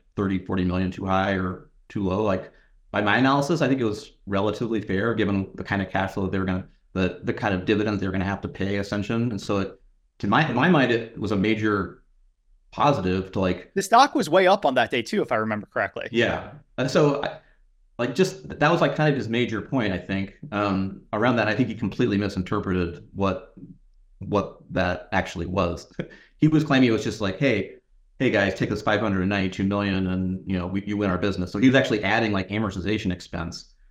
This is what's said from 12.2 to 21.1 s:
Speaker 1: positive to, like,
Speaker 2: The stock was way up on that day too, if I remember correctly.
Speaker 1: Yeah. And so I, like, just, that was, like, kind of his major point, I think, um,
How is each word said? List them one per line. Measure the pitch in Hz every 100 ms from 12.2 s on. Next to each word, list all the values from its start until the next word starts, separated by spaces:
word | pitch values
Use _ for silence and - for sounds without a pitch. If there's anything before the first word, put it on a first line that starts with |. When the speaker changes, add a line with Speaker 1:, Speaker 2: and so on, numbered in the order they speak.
| _ _ _ _ _
Speaker 1:
positive | - 143 127 90 92 92
to, | 104
like, | 92 90 - 196
Speaker 2:
The |
stock | - 226 277 294
was | 165
way | 180 185
up | 196 147
on | 127
that | 110
day | 127
too, | 113 208
if | -
I | 113
remember | 110 107 92
correctly. | 117 98 - -
Speaker 1:
Yeah. | 113 110 87 - - - -
And | 135
so | 180 147 139
I, | - - _ _ _ _ _ -
like, | 123
just, | 135 185 - 139 135
that | 147
was, | 170
like, | 151 -
kind | 151
of | 135
his | 110
major | 117 117 107
point, | - 135 107
I | 90
think, | - 98 95 - -
um, | 101 104 95 95 - -